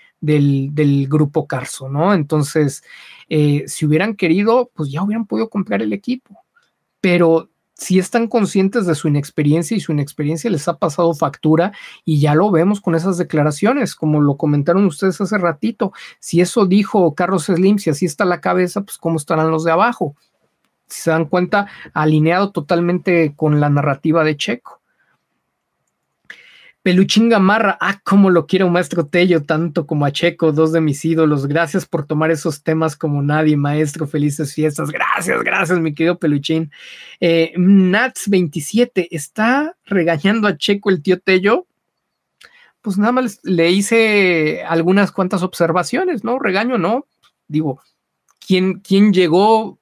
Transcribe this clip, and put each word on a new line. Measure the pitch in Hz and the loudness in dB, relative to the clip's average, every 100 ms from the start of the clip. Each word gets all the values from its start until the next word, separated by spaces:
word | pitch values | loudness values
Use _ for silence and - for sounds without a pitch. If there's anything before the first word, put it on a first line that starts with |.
| _ _ | _ _
del, | 151 151 143 139 135 | 0 2 2 0 -2
del | 147 143 139 135 | 0 2 2 0
grupo | 151 151 147 147 | 0 0 -2 -4
Carso, | 131 - - 135 | -6 -10 -12 -8
¿no? | 143 180 | -2 0
Entonces, | 190 147 151 147 160 143 - - - - - - | 0 0 -2 0 0 -2 -2 -14 -20 -20 -20 -4
eh, | 151 147 147 - | 0 2 0 -4
si | - 151 | -4 0
hubieran | 156 214 208 | 0 0 -2
querido, | 170 185 214 240 240 | 0 0 2 2 0
pues | - 143 | -6 -8
ya | 147 | -4
hubieran | 202 226 208 | -4 -4 -4
podido | 220 220 | -4 -4
comprar | 208 185 202 | -6 -4 -4
el | 226 | -4
equipo. | 202 - 254 _ 196 _ _ _ _ _ _ | -6 -6 -8 _ -20 _ _ _ _ _ _
Pero | 185 175 165 160 - _ _ | 0 4 4 2 0 _ _
sí | - - 185 | -12 -2 0
están | 180 233 226 | 0 -2 0
conscientes | 240 196 196 190 233 180 | 0 0 0 0 0 -2
de | |
su | 147 156 | -2 0
inexperiencia | 143 143 - 147 160 165 214 | -2 -2 -2 0 0 0 -4
y | |
su | 156 | -4
inexperiencia | 147 143 - 147 160 233 | -4 -4 -6 -6 -4 -4
les | 165 - | -4 -4
ha | 156 | -4
pasado | 165 160 170 | -2 0 0
factura | 156 143 - 156 160 190 - - - | 0 -4 -2 0 2 0 -4 -20 -10
y | - 147 | -2 0
ya | 147 151 | 2 2
lo | 208 | 4
vemos | 165 185 202 | 2 2 0
con | 185 | -2
esas | 165 185 175 | -2 0 -4
declaraciones, | 165 156 151 147 208 277 226 - | -2 0 0 0 -2 0 -4 -4
como | 156 151 | 0 2
lo | 143 139 | 2 0
comentaron | 151 147 143 185 196 | 0 0 2 2 2
ustedes | 143 190 185 | 0 -2 -2
hace | 185 208 | -4 -2
ratito. | 175 151 220 - - - - - | -2 -2 -4 -4 -6 -8 -20 -20
Si | - 170 | -4 0
eso | 180 233 | 0 2
dijo | 190 196 196 208 170 147 | 2 2 2 2 2 0
Carlos | 175 185 151 | -2 -2 0
Slim, | 170 190 208 | 2 2 2
si | 170 | 0
así | 147 180 | -2 -2
está | - | -2
la | 180 170 | -2 -2
cabeza, | 185 180 180 202 | -2 0 -2 -4
pues | 196 - | -10 -8
¿cómo | 165 165 | -4 -4
estarán | - 160 160 | -2 -2 0
los | 160 | 0
de | 165 | 0
abajo? | 165 233 240 151 143 _ _ _ _ _ _ - | 2 0 -2 -8 -10 _ _ _ _ _ _ -20
Si | - | -8
se | 165 | -2
dan | 160 | 0
cuenta, | 156 180 180 202 202 - - | 0 -2 0 -2 -2 -8 -10
alineado | 151 156 156 156 180 196 | -2 2 2 2 2 -2
totalmente | 175 147 170 175 180 190 170 156 | -4 -2 -2 0 -2 0 0 0
con | 147 156 147 | -2 0 2
la | 147 | 2
narrativa | 143 143 139 160 165 | 0 0 -2 0 0
de | 156 151 | 0 -2
Checo. | - 240 - - _ _ _ _ _ _ _ _ _ _ _ _ _ _ - - - - - _ | -6 -8 -10 -20 _ _ _ _ _ _ _ _ _ _ _ _ _ _ -20 -20 -20 -20 -20 _
Peluchín | 185 180 196 208 233 | 0 2 4 4 4
Gamarra, | 220 190 220 208 - | 4 4 2 0 -2
"Ah, | 185 196 | -4 -4
cómo | - 202 190 | 0 4 6
lo | 180 147 | 4 2
quiero, | 185 185 | 0 2
maestro | 175 175 170 147 | 0 -2 -4 -2
Tello, | 180 180 165 | 2 2 2
tanto | 147 160 165 165 147 | 0 -2 -2 -4 -4
como | 151 | -2
a | 143 | -2
Checo, | 143 170 170 160 | 0 -2 0 0
dos | 147 160 | 2 2
de | 165 | 2
mis | 156 143 | 0 -2
ídolos. | 160 160 156 147 139 | -2 2 2 2 0
Gracias | 156 165 190 - | -2 -2 -4 -4
por | 165 147 | -6 -4
tomar | 151 156 | -2 0
esos | 156 170 147 | 0 -4 -6
temas | - 160 160 147 | -2 0 -2 -2
como | 156 147 | -4 -2
nadie, | 143 156 156 147 | 0 2 2 2
maestro. | 143 151 151 160 147 | 0 0 -2 -4 -6
Felices | 151 147 143 147 | -2 -2 -2 -6
fiestas". | - 156 147 147 | -2 -2 -2 -6
Gracias, | 147 - - 180 - | -4 -4 -4 -2 -2
gracias, | - 190 170 180 | -2 -2 0 0
mi | 160 | -2
querido | 147 165 175 | -2 -2 0
Peluchín. | 165 143 143 160 156 - - - - - | -2 -2 -2 -4 -4 -12 -20 -20 -20 -4
Eh, | 175 165 160 175 | 0 2 0 2
Nats | 180 202 185 202 254 - 202 | 4 4 4 2 -2 -6 -2
veintisiete, | 196 165 160 143 220 240 196 170 | 0 0 -6 -4 -2 -2 -2 -6
"¿está | 160 - - 226 269 311 - | -6 -10 -4 0 0 -2 -8
regañando | - 202 160 156 196 226 208 | -4 -2 0 0 0 0 -2
a | 151 | -2
Checo | - 202 202 | -2 -2 -2
el | 180 | -2
tío | 185 180 | 0 -2
Tello?". | - 190 196 320 - _ _ _ _ _ _ _ - _ _ _ | 0 0 2 0 -2 _ _ _ _ _ _ _ -20 _ _ _
Pues | 208 190 | -6 0
nada | 220 | 0
más | 254 247 - | 0 -2 -6
le | - 170 165 | -2 0 2
hice | 190 196 226 220 208 185 170 151 160 165 | 2 2 2 2 2 2 2 0 -4 -4
algunas | 165 170 196 196 | -2 2 2 0
cuantas | - 185 190 | -2 -4 -2
observaciones, | 185 - 165 175 175 262 370 254 | -4 -2 0 0 -2 -2 -2 -4
¿no? | 226 254 | -4 -4
Regaño, | - 185 240 240 | -2 -2 -2 -2
¿no? | 170 247 - _ _ _ - | 0 -2 -6 _ _ _ -6
Digo, | 151 156 127 _ _ _ _ _ _ | -4 -4 -6 _ _ _ _ _ _
¿quién, | - 185 185 - | -2 0 0 -4
quién | - 196 208 | 0 4 4
llegó | 180 175 175 208 220 214 - | 4 4 4 4 2 -2 -12